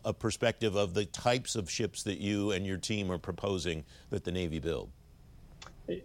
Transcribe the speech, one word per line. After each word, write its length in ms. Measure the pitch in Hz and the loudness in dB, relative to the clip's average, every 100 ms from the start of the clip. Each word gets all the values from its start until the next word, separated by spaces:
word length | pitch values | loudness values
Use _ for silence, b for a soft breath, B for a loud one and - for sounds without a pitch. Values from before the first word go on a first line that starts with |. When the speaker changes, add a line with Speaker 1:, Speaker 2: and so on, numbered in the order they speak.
Speaker 1:
a 80 | 110 | -2
perspective 640 | - 113 - 117 - 110 98 | 0 0 4 2 4 2 4
of 180 | 101 | 4
the 100 | 95 104 | 2 0
types 500 | - 120 127 - 117 | 0 2 2 2 -4
of 140 | 90 | -2
ships 320 | - 110 - | 0 -2 -2
that 140 | 107 92 | -4 0
you 340 | 101 104 101 | 2 2 2
and 140 | 92 98 | 2 0
your 100 | 95 | -2
team 340 | - 107 95 | 0 0 0
are 80 | 90 | -2
proposing 680 | - 85 101 95 87 80 - B B | -4 -4 0 0 0 -2 -6 B B
that 140 | 101 | -2
the 80 | - | 0
Navy 260 | 90 87 78 | 0 0 0
build? 300 | 78 67 50 - - - - - - - - - - | 0 -2 -4 -14 -20 -20 -20 -20 -20 -18 -18 -14 -6
Speaker 2:
E-, 140 | 175 | -6